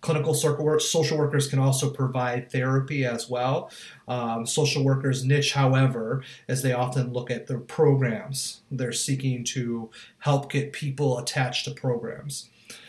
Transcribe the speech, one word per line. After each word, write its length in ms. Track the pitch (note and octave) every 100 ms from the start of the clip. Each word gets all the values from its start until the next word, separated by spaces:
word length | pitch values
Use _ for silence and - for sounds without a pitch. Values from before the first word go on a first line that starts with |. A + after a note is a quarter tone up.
Clinical 340 | - D#3 D3+
circle 300 | C#3 D#3 C#3+
work, 160 | D3+ D3+
social 360 | - E3 D3 D#3
workers 300 | C#3 C#3+ -
can 140 | C3+
also 280 | C3+ C3 C3+
provide 600 | - C3 B2+ B2 B2 C3
therapy 540 | C3 B2+ C3+ C3 D3
as 240 | B2+ A#2 -
well. 400 | B2 B2+ D3+ F3+ - - - -
Um, 380 | B2 A#2 A2+ A#2
social 380 | - C#3 D3
workers' 400 | C3+ C3 C#3 B2+
niche, 280 | B2+ D3 C#3
however, 720 | C#3+ C3+ C3 C3 B2 A2 C3 - - -
is 140 | B2+
they 100 | B2+
often 400 | B2 B2+ C3+ B2
look 180 | A#2+ -
at 160 | A#2 -
their 140 | B2
programs. 1040 | - - D3+ C3+ B2+ A2 C3+ C3+ - - -
They're 220 | C3 B2
seeking 520 | B2 - C3+ C3+ B2
to 460 | A#2 C3+ A#2+ A#2 A2 - - _
help 320 | - C#3 C3+
get 220 | C#3 -
people 460 | - D3 C3+ C#3+ B2
attached 480 | C3 - B2+ - -
to 40 |
programs. 800 | C3 C3+ A#2 A2+ G#2+ C#3+ C3+ - _ - -